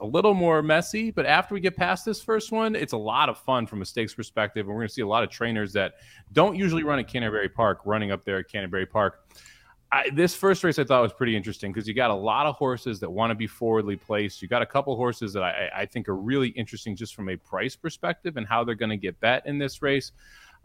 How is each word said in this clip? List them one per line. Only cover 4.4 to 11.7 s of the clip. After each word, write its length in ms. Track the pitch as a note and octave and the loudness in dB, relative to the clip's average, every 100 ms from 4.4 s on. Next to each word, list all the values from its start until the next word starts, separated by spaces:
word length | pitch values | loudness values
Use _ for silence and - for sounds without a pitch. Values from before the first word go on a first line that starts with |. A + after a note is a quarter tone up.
| G#2 A2 G2+ | 0 0 -4
And 60 | |
we're 100 | G#2+ | -4
gonna 40 | A2 | -4
see 140 | - | -4
a 60 | G#2 | 0
lot 180 | A2 G#2 | 2 2
of 40 | |
trainers 440 | - A#2 A2 G#2 | -2 -2 -2 0
that 220 | G2+ F#2 - - - - | 0 -2 -4 -20 -20 -2
don't 240 | - G3 F3+ | 4 4 4
usually 280 | F#3+ D#3+ | 0 0
run 160 | D3 C#3+ | 0 -2
at 100 | A2+ | -2
Canterbury 400 | B2+ A2+ G#2+ G2 | -4 -2 0 -2
Park 320 | - A2 F2+ | 2 2 2
running 280 | G2+ A2 G2+ | 0 -2 0
up 120 | G2 | -4
there 140 | - F#2+ | -4 -4
at 100 | F2+ | -4
Canterbury 380 | G#2 F#2+ F#2+ F#2 | -8 -6 -4 -2
Park. 420 | G#2+ G2 - _ - - - _ _ - C3+ | 2 0 0 _ -20 -20 -20 _ _ -2 -2
I, 140 | C3+ | 0
this 220 | C#3 F3 | 2 0
first 300 | - G3 F#3 | 2 2 4
race 160 | F3 D#3 | 2 2
I 60 | C3+ | 4
thought 180 | C3 | 4
was 100 | A#2 | 4
pretty 240 | - B2 A2 | 2 0 0
interesting 340 | G2 G2 G2+ | -2 -8 -8